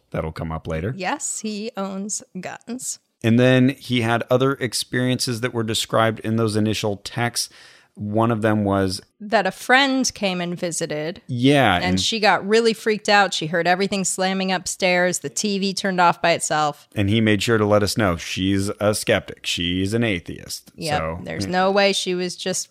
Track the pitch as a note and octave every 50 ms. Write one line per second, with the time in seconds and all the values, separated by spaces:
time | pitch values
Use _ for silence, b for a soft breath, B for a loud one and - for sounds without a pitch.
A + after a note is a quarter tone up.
0 | _ _ - E2+ E2 D#2+ - - E2+ E2 D#2+ D#2 - E2 D#2+ D#2 E2 A2 C3 F#3+
1 | F3+ F#3+ - - - - - - - G#3+ G#3+ G3+ G#3+ A3+ - G3 G3 G3 F#3+ G3
2 | G3 G#3+ - - - - - F#3 E3+ D#3+ - - - - A#3+ B3+ - - - -
3 | _ _ _ _ - A2+ A2+ A#2+ B2 B2+ B2+ B2+ B2+ C3+ C#3 - - - B2 B2
4 | A2+ A2+ A#2 A2+ - - B2+ B2 C3+ C3+ C#3 - C3 G#2+ - - - - - B2
5 | B2+ B2+ B2+ B2 - B2+ A#2+ A2 B2 B2 A#2+ A#2 A2 G#2+ A2 - - - - A2+
6 | A2+ A2+ A2 - - A2 A2+ A2+ A2+ G#2+ G2+ A2 G#2+ A2 G#2 - - G#2+ G2+ -
7 | - - - B2 A#2+ A#2 - - - B B B B B B B B B B -
8 | G#2+ G#2 G#2 A2 A2+ A#2 A#2 G#2 G#2+ A2 G#2+ G#2+ G#2 G2 G2 G2 F#2+ F#2+ F#2+ -
9 | - _ _ _ G#3 G#3 A3+ G#3 F#3 F#3+ - - - - B3 C4 C#4 C4+ C4 C4
10 | B3 - - - G#3 F#3+ F#3 F3+ F3 F3 F3 D#3+ F#3 E3+ E3 - E3+ C#3+ D3+ D3+
11 | D3+ E3 G3 - - - B2+ A#2+ B2 C3+ D3 C#3 B2+ G#2 F2+ E2+ F2 F#2 F#2 F#2
12 | F#2 - A#3 G#3+ G3+ G3+ F3+ - F3+ G3 A3 A3+ A#3 A3+ G#3+ - - A3+ A3 G3
13 | - - G3+ G3+ G3 F3+ - - D#3+ D3+ F3+ E3+ E3 F3 F3+ F3+ G3 F#3+ G#3 G3
14 | F#3 - - - F#3 F#3 F#3+ F#3+ F#3+ F#3+ F#3 F3 - - - - G3 F3+ F3+ F3+
15 | F3+ F3+ F3 - - C#3 - - - G#3 G3 F#3+ G3 G3 F#3 - - G3 F#3 F3+
16 | F3 E3+ E3+ - - E3+ E3 C3+ - - D#3+ D3+ D3+ D3 C#3+ - - _ - A2
17 | G2+ G2 G#2+ A#2 A2 G#2+ G#2+ G2+ - A#2+ A2+ G#2+ G#2+ G#2 G#2 G#2 G2+ F#2 - A#2
18 | G#2+ F#2 E2+ D#2+ - - - F#2 F#2 F#2+ G2 G2 G2 G#2 - - G#2 G#2 G#2 -
19 | - - G#2+ F#2+ - - - - - - - - E2+ F2 F2+ F#2 F#2+ G2 A2 A#2
20 | A#2+ A2 F#2+ E2+ - - - - - - - - - - _ - E3+ D3+ D3 -
21 | D#2+ D#2+ E2 - - - - - - - F3+ F#3 F#3+ G3 G3 G3+ G3+ G3+ G3 -
22 | - F#3 F3+ F3+ F3+ F3 - - - F#3+ F3+ - - -